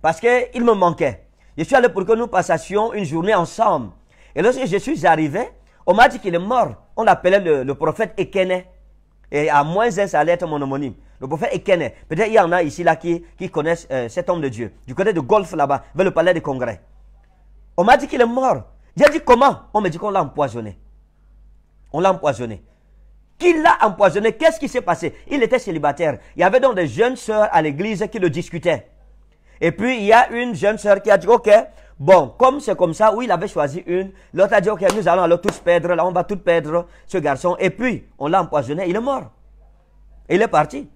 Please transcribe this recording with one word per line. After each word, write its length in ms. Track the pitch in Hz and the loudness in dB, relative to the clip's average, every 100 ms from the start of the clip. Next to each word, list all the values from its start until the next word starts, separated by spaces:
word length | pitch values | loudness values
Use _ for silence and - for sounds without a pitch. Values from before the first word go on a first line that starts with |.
parce 180 | 160 160 | -2 0
qu'il 440 | 233 247 247 240 | 2 2 0 0
me 80 | 233 | 2
manquait. 540 | 208 180 160 156 98 _ _ _ - | 4 2 2 -4 -4 _ _ _ -10
Je 80 | |
suis 100 | 165 | 0
allé 140 | 269 240 | 2 2
pour 160 | 190 | 0
que 80 | 185 | 0
nous 140 | 226 233 | 0 0
passions 680 | 185 170 165 - 196 226 | -2 0 -2 -2 -4 -2
une 120 | 214 | -4
journée 300 | 180 160 180 | -6 -4 0
ensemble. 580 | 214 165 - 220 160 107 - _ _ _ | 0 0 -2 0 0 -4 -16 _ _ _
Et 80 | - | -2
lorsque 240 | 202 254 262 | 0 0 -2
je 100 | 190 | -4
suis 300 | 190 294 170 | -4 -2 2
arrivé, 420 | 160 156 160 254 - _ _ - | 2 0 -4 -8 -12 _ _ 0
on 80 | |
m'a 140 | 190 254 | 4 4
dit 100 | 247 | 4
qu'il 160 | 202 | -4
est 40 | 170 | -4
mort. 360 | 185 254 180 110 _ | -2 -2 -2 -4 _
On 100 | - | -2
l'appelait 360 | 220 175 180 196 | 0 2 2 2
le, 220 | 180 147 | 2 -2
le 100 | 131 | -2
prophète 380 | 139 156 151 226 - | -4 -4 -2 -6 -4
Ekene. 460 | 170 196 185 185 - _ _ _ _ _ _ | -6 -2 -2 -2 -6 _ _ _ _ _ _
Et 160 | 143 156 | -4 0
à 160 | 147 | 0
moins 340 | 147 180 233 180 | 0 0 -2 0
un, 80 | 196 | -2
ça 140 | 147 | 0
allait 120 | 151 | 0
être 140 | 175 170 | 0 -2
mon 140 | 147 | -6
homonyme. 340 | 139 135 139 98 _ _ | -4 -6 -8 -12 _ _
Le 60 | 131 | -10
prophète 280 | 151 208 | -6 -6
Ekene. 360 | 185 - 180 131 - - | -6 -2 0 -2 -10 -10
Peut-être 220 | 160 220 | -4 0
il 60 | |
y 40 | 220 | 2
en 140 | 175 | 2
a 100 | 180 | 0
ici 220 | 160 - | -2 -2
là 120 | 170 160 | 0 0
qui, 280 | 170 170 170 - | -2 -6 -6 -14
qui 120 | 180 | -8
connaissent, 380 | - 151 170 - | -4 -2 -4 -4
euh, 200 | 131 120 | -6 -6
cet 180 | - 175 | -6 -4
homme 140 | 175 | -2
de 60 | 139 | -4
Dieu. 260 | 110 110 - - | -6 -10 -12 -16
Du 80 | |
côté 200 | 127 190 | -4 -2
de 60 | 175 | -2
Golfe 340 | 127 214 175 | 0 0 0
là-bas, 300 | 165 139 117 - | -4 -2 -2 -6
vers 100 | 147 | -2
le 60 | 185 | -2
palais 220 | 165 170 | 2 0
des 80 | 180 | 0
congrès. 400 | 151 131 120 107 _ - - _ _ _ _ _ _ - | -2 -6 -6 -8 _ -20 -20 _ _ _ _ _ _ -2
On 40 | |
m'a 140 | 190 247 | 4 4
dit 100 | 285 | 2
qu'il 140 | 285 | 0
est 60 | 233 | 0
mort. 380 | 240 262 156 - - _ | 0 -2 -2 -6 -20 _
J'ai 140 | - 285 | 2 4
dit 100 | 302 | 4
comment ? 360 | - 240 269 165 - | 4 6 6 2 -4
On 80 | 208 | -2
m'a 80 | 190 | -2
dit 100 | 160 | -4
qu'on 120 | 208 | -4
l'a 120 | 196 | -2
empoisonné. 560 | 147 147 139 113 107 92 - _ _ _ _ - - _ _ _ _ | -2 -2 -4 -4 -12 -16 -20 _ _ _ _ -20 -20 _ _ _ _
On 80 | 147 | -2
l'a 120 | 185 | -2
empoisonné. 500 | 185 151 135 120 104 _ _ _ _ _ _ _ _ | 0 -2 -4 -8 -12 _ _ _ _ _ _ _ _
Qui 160 | 349 | 0
l'a 240 | 330 320 - | 4 2 2
empoisonné ? 500 | 220 180 190 196 220 | 0 2 0 2 -2
Qu'est-ce 260 | 220 320 320 | 2 0 0
qui 100 | 285 | -6
s'est 120 | 247 | -6
passé ? 340 | - 165 156 - - | -4 -4 -4 -10 -6
Il 140 | 285 | -2
était 180 | 226 247 | 0 0
célibataire. 580 | 226 160 147 147 160 127 - | -2 -4 -2 -2 -4 -4 -12
Il 60 | - | 0
y 40 | |
avait 140 | 175 247 | 2 4
donc 160 | 262 | 2
des 140 | 196 165 | 0 -4
jeunes 260 | 117 233 | 0 -2
sœurs 340 | 254 - 214 214 | -2 -4 0 2
à 100 | 170 | 2
l'église 420 | 156 143 208 202 202 | 0 -4 -6 -4 -6
qui 80 | 190 | -2
le 120 | 175 | -2
discutaient. 600 | 143 - 170 175 151 - _ _ _ _ _ _ - | -2 -10 -6 -4 -4 -6 _ _ _ _ _ _ -4
Et 100 | 165 | -4
puis, 260 | 170 226 254 | -2 -4 -2
il 80 | |
y 80 | 202 | 4
a 160 | 226 247 | 6 6
une 260 | 233 247 185 | -2 -6 -2
jeune 200 | 196 214 | -2 -2
sœur 240 | 208 202 | 2 2
qui 80 | 202 | 4
a 80 | 196 | 2
dit, « 100 | 175 | 4
OK, 200 | 233 214 208 - - - - | 2 6 4 4 -14 -20 -8
bon, 340 | 139 185 135 - | 6 6 6 2
comme 220 | 254 277 | 2 2
c'est 180 | 247 185 | -4 0
comme 180 | 180 | 0
ça, 200 | 160 214 | 2 2
où 80 | 214 | 2
il 80 | 247 | -2
avait 160 | 175 202 | -2 -2
choisi 380 | - 147 156 170 | -4 -4 -4 -4
une, » 240 | 180 190 - _ | -4 -4 -12 _
l'autre 200 | 151 202 | 0 2
a 60 | 208 | 4
dit, « 100 | 180 | 2
OK, 140 | 208 190 196 | 0 0 0
nous 100 | 170 | 0
allons 160 | 180 | 2
alors 180 | 175 170 | 2 2
tous 160 | 202 - | 0 -4
perdre, 360 | - 175 170 | 0 2 2
là, 100 | 175 | 0
on 60 | 175 | 0
va 140 | 185 | -2
tous 120 | 175 196 | -4 -4
perdre 500 | 175 170 147 170 170 - - | 0 0 0 -4 -4 -16 -8
ce 120 | 190 | -4
garçon. » 380 | 151 135 180 175 | -2 -2 -2 -2
Et 100 | 185 | -4
puis, 340 | - 247 180 - _ | -2 -4 -4 -12 _
on 80 | 139 | -2
l'a 160 | 190 | 0
empoisonné, 460 | 170 151 123 151 185 | 0 -4 -4 -6 -4
il 80 | 190 | -4
est 40 | |
mort. 300 | 247 269 127 _ _ _ _ _ _ _ _ - - | -4 -6 -8 _ _ _ _ _ _ _ _ -20 -4
Et 60 | |
il 80 | 180 | -2
est 60 | 220 | 2
parti. 400 | 160 151 269 285 | 0 -2 -6 -16